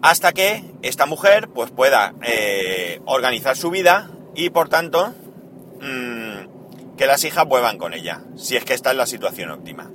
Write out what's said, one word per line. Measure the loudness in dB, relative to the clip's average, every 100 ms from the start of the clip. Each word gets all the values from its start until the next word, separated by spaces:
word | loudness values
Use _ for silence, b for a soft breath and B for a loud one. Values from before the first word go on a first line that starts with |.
Hasta | 4 4 2
que | 2 0 0 -8 -10
esta | -8 0 0
mujer, | 2 4 4 2
pues, | -8 -8
pueda, | 2 4 4 2 -2
eh, | -4 -2 0 -2 -2 -4 -6 -8 -4
organizar | 0 0 -2 -2 -2
su | -2
vida | 2 4 4 2 -18 -18 -6
y, | -2
por | 0 2
tanto, | 0 0 0 -2 -4 -20 -20 -20 -20 -20 -16
mm, | -10 -8 -8 -10 -10 -12 -16 -20 -20 -20 -20 -2
que | 2
las | 2
hijas | 2 2 4
vuelvan | 4 2 -2
con | -8
ella, | -8 -8 -10 -12 -14
si | -4 -4
es | -2
que |
esta | -2 0
es | 0
la | -2
situación | -4 -8 -8 -12
óptima. | -12 -16 -18 -18